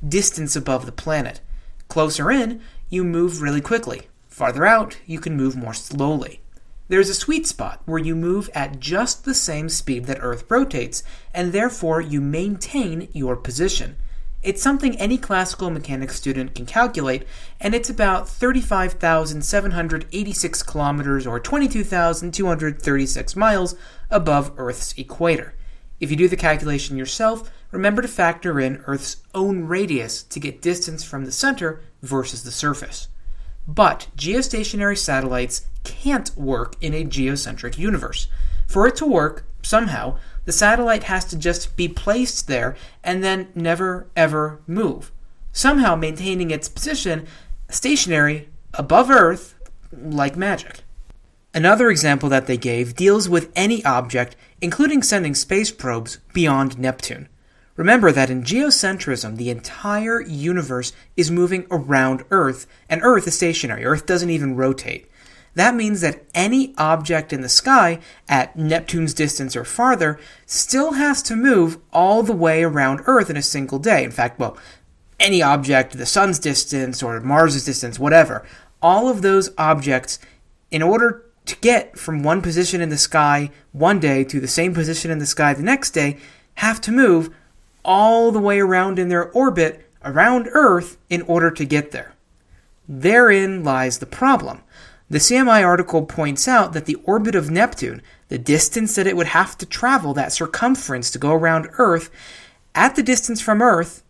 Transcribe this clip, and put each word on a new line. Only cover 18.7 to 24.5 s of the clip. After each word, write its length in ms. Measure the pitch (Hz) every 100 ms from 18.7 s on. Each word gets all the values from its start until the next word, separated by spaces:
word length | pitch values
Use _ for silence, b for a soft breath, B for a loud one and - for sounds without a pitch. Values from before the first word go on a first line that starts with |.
| 196 180
thousand 500 | - 165 160 151 151
seven 280 | - 202 202
hundred 340 | 170 165 156 -
eighty-six 500 | 190 202 180 165 -
kilometers, 640 | - 151 143 143 139 135
or 140 | 123 120
twenty-two 460 | - 285 262 214
thousand 480 | 180 180 170 165 175
two 140 | 196 190
hundred 340 | 156 156 147
thirty-six 560 | 147 139 135 - - 190
miles, 380 | 220 202 175 B B B B
above 400 | 208 156 143 143